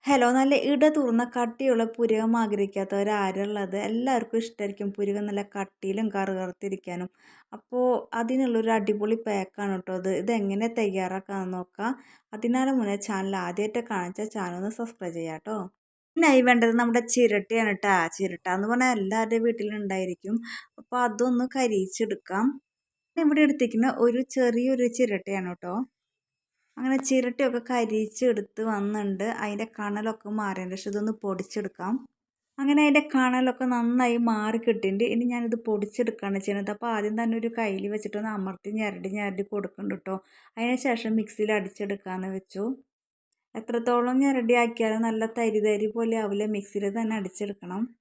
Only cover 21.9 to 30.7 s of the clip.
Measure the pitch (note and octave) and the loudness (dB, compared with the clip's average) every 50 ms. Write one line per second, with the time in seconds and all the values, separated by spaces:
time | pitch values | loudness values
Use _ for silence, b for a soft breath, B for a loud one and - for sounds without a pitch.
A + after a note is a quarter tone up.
21.9 | - - A3+ A3 - - _ - F3+ G3 A3+ C4+ C#4+ C#4 _ _ _ _ _ _ | -2 -2 -2 -2 -2 -6 _ -4 -2 2 2 2 0 -2 _ _ _ _ _ _
22.9 | _ _ _ _ _ E4+ E4 D4 D4+ D4+ D4+ D4 C#4+ D4+ B3+ A3+ - A3 A#3 C4+ | _ _ _ _ _ 2 4 4 6 6 6 4 4 2 0 0 2 2 2 2
23.9 | - - A#3 A#3+ A#3 B3 C4 _ - C4 B3+ A#3+ A#3 A#3 B3 C4 C4+ B3 B3 A#3+ | 2 4 4 4 4 2 -2 _ 0 2 2 4 4 2 2 2 2 2 2 0
24.9 | A#3+ A#3+ B3+ A3+ G3+ F#3+ F#3+ - G3 G3 F#3 F3+ F3+ - - F3+ F3+ A3 C4 - | 2 2 2 2 2 -2 -4 -4 -4 -4 -4 -6 -8 -8 -8 -6 -4 -4 -6 -6
25.9 | _ _ _ _ _ _ _ _ _ _ _ _ _ _ _ _ _ - B3 C4 | _ _ _ _ _ _ _ _ _ _ _ _ _ _ _ _ _ -6 -2 0
26.9 | C4 C4+ C4+ - C4 C4 B3+ B3+ A#3+ - C#4+ C4 A#3+ A#3+ A#3 - B3+ B3 A#3 A3 | 0 0 2 2 2 2 2 0 0 0 0 0 0 -2 -4 -2 0 0 0 0
27.9 | G#3+ A3 A3 G#3+ - - B3+ B3+ A#3 G3+ G3+ - _ - A3 A3+ G#3+ G3+ G3+ G3+ | 0 -2 -2 -2 -2 0 2 2 2 2 -2 -8 _ -6 -4 -2 -2 -2 -2 -2
28.9 | G#3 G#3+ G#3 G3+ G3 F#3 G3 A3+ A#3 - - G#3 G#3 G3+ A3 A3 _ - G#3 G#3 | -2 -2 -2 -2 -2 -2 -2 -4 -4 -4 -4 -6 -4 -6 -6 -8 _ -8 -6 -6
29.9 | G3+ G#3 G#3+ A3+ G#3+ G#3+ _ G3+ G#3+ G#3+ G#3 G3 F#3+ F#3 F#3 F#3 | -4 -4 -4 -4 -6 -6 _ -6 -4 -4 -2 -4 -4 -4 -6 -8